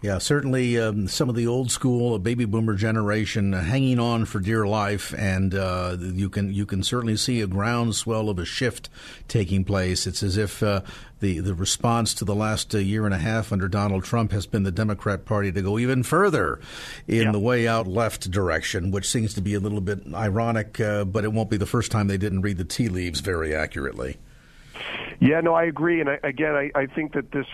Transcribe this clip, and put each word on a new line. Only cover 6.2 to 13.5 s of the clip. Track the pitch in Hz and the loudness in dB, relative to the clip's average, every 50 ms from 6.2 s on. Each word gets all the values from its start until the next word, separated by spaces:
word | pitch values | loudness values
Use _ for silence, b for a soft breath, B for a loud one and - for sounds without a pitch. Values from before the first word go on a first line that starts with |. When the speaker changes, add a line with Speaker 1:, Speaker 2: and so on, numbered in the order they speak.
| 98 95 | -2 -2
Speaker 1:
can, | - 104 98 95 | 0 -2 -2 0
you | 101 101 101 | -2 -2 -2
can | - 101 95 | -2 -2 -2
certainly | - - 123 123 117 113 107 | 0 0 0 0 0 0 0
see | 104 - 135 123 113 | 0 0 0 0 0
a | 104 | 0
groundswell | 92 92 98 101 117 120 120 117 113 101 - - 117 110 110 107 107 | 0 0 0 0 0 2 2 0 0 0 -2 -2 -2 0 0 0 0
of | 95 87 | -2 -2
a | 80 | -4
shift | - - - 131 113 - - - B B B B B B B B | -4 -2 -2 -2 -2 -2 -4 -10 B B B B B B B B
taking | - - 113 95 87 101 95 92 | -2 0 0 2 2 2 2 2
place. | 104 101 95 92 92 90 - - | 2 2 2 2 0 0 0 -2
It's | 95 85 - 98 | -4 -4 -2 -2
as | 95 90 | 0 2
if, | 107 104 95 - - 110 | 0 0 -2 -2 0 0
uh, | 104 101 95 B B B B B B B - | 0 0 0 B B B B B B B -2
the, | 101 98 87 | -2 0 0
the | 80 87 101 90 | 0 -2 -2 -2
response | 82 92 - - - - 117 117 117 110 101 - | 0 0 -2 0 0 2 2 2 2 2 0 -2
to | - 107 | -2 -2
the | 104 101 | -2 0
last, | 104 110 110 107 - - - 113 | 0 0 0 0 -2 -2 -2 0
uh, | 104 | 0
year | 98 98 107 110 107 | 2 2 0 0 2
and | 101 95 | 0 0
a | 90 | 0
half | 78 113 110 113 107 - | 0 0 0 0 0 0